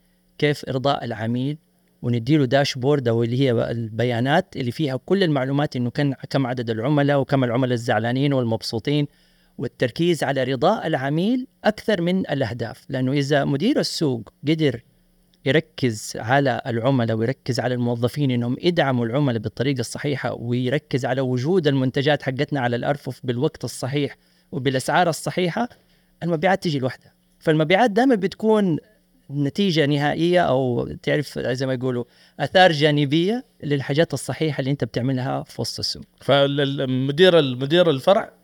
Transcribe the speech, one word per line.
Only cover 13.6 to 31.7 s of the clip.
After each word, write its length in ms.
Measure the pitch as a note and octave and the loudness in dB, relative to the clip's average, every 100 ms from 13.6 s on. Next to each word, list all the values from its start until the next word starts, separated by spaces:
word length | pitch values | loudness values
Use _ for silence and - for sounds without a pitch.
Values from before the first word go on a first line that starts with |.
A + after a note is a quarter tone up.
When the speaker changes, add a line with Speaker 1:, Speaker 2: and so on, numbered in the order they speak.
| G#3+ C#4 | 0 0
Speaker 1:
السوق 520 | - - D#3 A#2+ - _ C#3 | -2 -2 -2 -2 -6 _ -2
قدر 340 | D#3+ D3+ A#2 _ _ _ _ _ _ C3+ | 2 0 -2 _ _ _ _ _ _ 0
يركز 640 | D3 - - B2+ A2 - - | 0 0 -2 -2 -2 -10 -8
على 440 | A2 C#3 C3+ A#2 C3+ | 0 2 2 -2 -4
العملاء 500 | A#2 A#2+ C3+ A#2 A2 | -2 0 2 2 0
ويركز 440 | A2+ C3+ - B2 | -2 -4 -4 -2
على 140 | B2+ | -2
الموظفين 560 | B2 A#2+ A#2+ A#2+ D3 C#3+ | 0 -2 0 -2 0 0
إنهم 260 | B2 A#2+ C3 | 2 0 0
يدعموا 440 | F3 E3+ C#3 B2 A#2 | 0 2 2 2 0
العملاء 320 | B2+ C#3+ A#2 | 0 0 0
بالطريقة 420 | G#2 - B2+ C3 | -4 -4 -2 -2
الصحيحة، 540 | A2+ - D3 C#3 A#2 | -4 -6 -4 -4 -4
ويركز 680 | A2 A#2+ B2 B2 D3 - C3 | -6 -4 -2 0 -2 -2 -4
على 160 | B2+ C3 | -2 -2
وجود 460 | C3 B2+ C#3 F#3+ D3 | -2 -2 0 2 2
المنتجات 560 | C3+ C3 C#3+ C3+ D3 | 2 0 0 0 0
حقتنا 380 | - B2+ D3 C#3 | -2 -4 -4 -2
على 160 | B2 A#2+ | 0 -2
الأرفف 440 | C#3 D3 - B2+ | -2 -4 -6 -10
بالوقت 400 | B2+ A#2+ D3+ - | -6 -2 -2 -4
الصحيح 520 | B2 - B2+ D3 C#3 - _ _ - | -10 -8 -4 -2 -4 -8 _ _ -12
وبالأسعار 560 | D3+ C3 C3 - D3+ F3+ | -4 -2 -2 0 2 2
الصحيحة، 600 | D3 - F3 F3+ A3 A#3+ - _ _ _ - | 0 -4 -2 -2 -2 -6 -8 _ _ _ -8
المبيعات 400 | E3 E3 F3+ F#3+ | -4 0 2 2
تيجي 160 | F3 C#3+ | 0 -2
لوحدها. 340 | B2+ - - _ _ _ | -2 -6 -20 _ _ _
فالمبيعات 520 | - D#3 D3+ F#3+ B3 | 0 2 4 4 4
دائمًا 240 | G3+ C4+ | 4 2
بتكون 640 | A3 F#3 - A3 G#3+ F#3+ D3 - _ _ _ - | 2 0 -2 0 2 2 0 -4 _ _ _ -10
نتيجة 560 | C#3+ C#3 - G3+ D#3+ C#3+ | -2 -2 0 0 2 2
نهائية، 540 | D3 D3 D3 E3+ F3 | 2 0 0 2 4
أو 480 | D#3 C3 B2+ A#2+ C3 - | 4 2 2 -2 -4 -6
تعرف 360 | - D3 C#3 D3 | -2 -2 -2 -6
زي 280 | B2 C3 | -4 -4
ما 80 | C3 | -2